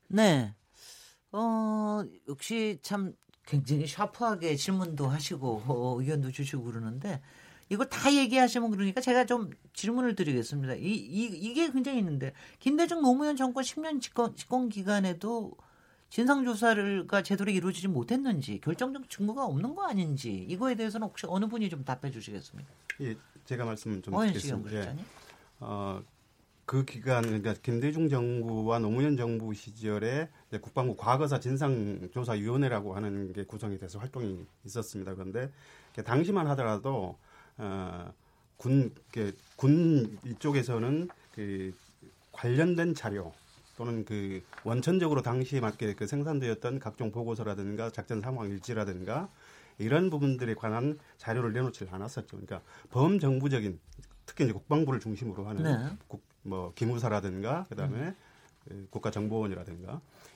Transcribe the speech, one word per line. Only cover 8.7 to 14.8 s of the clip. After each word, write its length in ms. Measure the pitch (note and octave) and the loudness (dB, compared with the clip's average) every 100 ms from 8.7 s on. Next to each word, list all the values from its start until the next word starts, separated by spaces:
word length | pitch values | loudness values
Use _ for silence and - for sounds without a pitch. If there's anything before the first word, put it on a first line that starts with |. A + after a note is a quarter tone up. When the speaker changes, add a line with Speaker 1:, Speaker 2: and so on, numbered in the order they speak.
Speaker 1:
그러니까 300 | G3+ G3 F#3 | 2 0 2
제가 240 | B3+ B3 | 4 6
좀 260 | B3+ A#3+ F#3 C3+ - | 6 2 -2 -10 -16
질문을 420 | - G3 B3 B3 | -6 -2 0 2
드리겠습니다. 600 | G3 D3+ B2 A2+ C#3+ C3+ | 2 2 2 0 -2 -2
이, 180 | A#2+ D#3+ | -2 -2
이, 320 | G#3+ G2+ F#3+ | -2 -2 -2
이게 480 | A#3 E3+ G#3+ B3 E4 | -2 -4 -4 0 2
굉장히 260 | C4 B3+ C4 | 2 2 2
있는데 340 | F#3 C#3+ C3+ - - - | 2 0 -2 -6 -16 -4
김대중 420 | C4 D4 E4+ E4+ | 2 4 4 4
노무현 320 | C4+ B3+ D4+ | 4 4 2
정권 300 | C#4 C4 B3+ | 2 0 0
십 160 | B3+ - | -4 -4
년 200 | D#4+ C#4+ | -4 -4
집권, 360 | - - A#3 A#3 | -2 0 0 -2
집권 320 | - B3+ B3 | -2 0 0
기간에도 880 | G#3 | -2